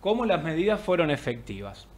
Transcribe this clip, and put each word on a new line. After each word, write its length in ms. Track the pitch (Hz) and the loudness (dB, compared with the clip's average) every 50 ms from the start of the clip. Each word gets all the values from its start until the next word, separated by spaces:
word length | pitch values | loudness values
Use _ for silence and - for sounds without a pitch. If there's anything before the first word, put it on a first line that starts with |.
cómo 240 | - 185 220 233 240 | 2 2 2 2 2
las 180 | 220 190 170 151 | 2 2 2 0
medidas 380 | 165 156 160 185 202 214 208 | -2 -2 0 2 2 2 0
fueron 300 | - - 185 175 170 151 | 2 0 2 2 4 2
efectivas. 760 | 143 135 - 131 120 117 - - 101 98 101 98 98 - - - - | 2 0 0 -4 -6 -6 -8 -10 -10 -10 -10 -10 -12 -14 -18 -20 -20